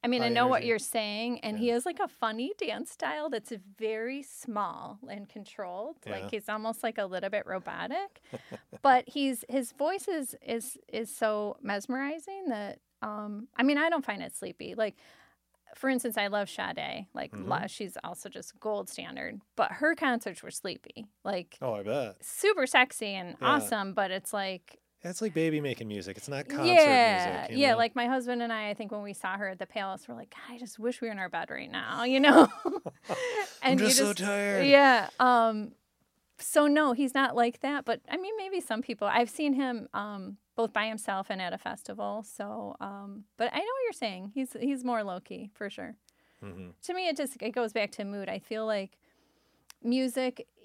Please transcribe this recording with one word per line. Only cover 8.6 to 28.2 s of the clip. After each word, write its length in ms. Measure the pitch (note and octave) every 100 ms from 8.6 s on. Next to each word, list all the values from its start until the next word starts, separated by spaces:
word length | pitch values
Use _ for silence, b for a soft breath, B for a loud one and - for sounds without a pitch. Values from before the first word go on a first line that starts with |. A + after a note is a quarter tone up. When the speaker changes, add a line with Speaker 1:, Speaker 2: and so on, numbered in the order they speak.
| B -
Speaker 1:
But 260 | C#4 B3+ -
he's, 340 | D4 C#4 B3 -
his 240 | C4 A#3+
voice 340 | - C#4+ G4 -
is, 280 | E4+ C4 - -
is, 320 | A#3 A#3+ - -
is 260 | A3 A3+
so 440 | - A3 G#3+ G#3 -
mesmerizing 840 | G3+ G3+ - B3+ C#4 D#4+ D#4 G4 F#4
that, 300 | A3 G3+ - _ _
um, 460 | G#3+ G#3 G#3 G#3 A#3 -
I 60 |
mean, 140 | C4 D4
I 120 | E4
don't 160 | E4 C4+
find 160 | G3+
it 120 | F3
sleepy. 420 | - F#3 F3 - G3
Like, 200 | G#3+ - b b b b _ _ _ -
for 140 | C4+
instance, 260 | B3+ B3 A3
I 100 | G3+
love 200 | G#3 G3
Sade. 580 | - - - D3 - G3
Like, 180 | - -
Speaker 2:
Mm-hmm. 160 | G#3 F#3+
Speaker 1:
lo-, 180 | F#3 -
she's 300 | - G3 -
also 260 | F3 F3+ G3
just 280 | - - -
gold 260 | A3 G#3 F#3
standard. 540 | - E3+ - - G#3 _ -
But 160 | G3+
her 200 | - D4+ E4
concerts 460 | D4 A#3+ - E3+
were 100 | -
sleepy. 560 | - F#3+ - - - G#3 _ F#3+
Like, 320 | F#3+ E3+ -
Speaker 2:
Oh, 120 | C3
I 100 | G#2+
bet. 340 | G2+ C#3 A#2 -
Speaker 1:
super 420 | - - G4 G4 C4
sexy 420 | C#4 C4+ - G#3+ G3
and 200 | F3 -
Speaker 2:
Yeah. 60 | A3+
Speaker 1:
awesome, 460 | C#4+ D4 A3 G3
but 160 | F#3+ G3
it's 200 | F#3+ -
like 460 | G#3 F#3+ F#3 _ - _ _
Speaker 2:
That's 200 | F3 F3+
like 120 | A3
baby 260 | D#3+ D#3+ D3+
making 280 | C#3+ A#2 A2+
music. 280 | G#2 F2+ F#2+
It's 120 | -
not 180 | - -
concert 180 | C#4+ E4
Speaker 1:
Yeah, 640 | F4 D4+ C4 A#3 F#3+ F3+ F3+
Speaker 2:
music, 120 | - A#3+
you 0 |
Speaker 1:
yeah. 80 | C#4
Speaker 2:
know? 60 | A3+
Speaker 1:
Like, 180 | A#3 B3
my 100 | A#3+
husband 360 | C4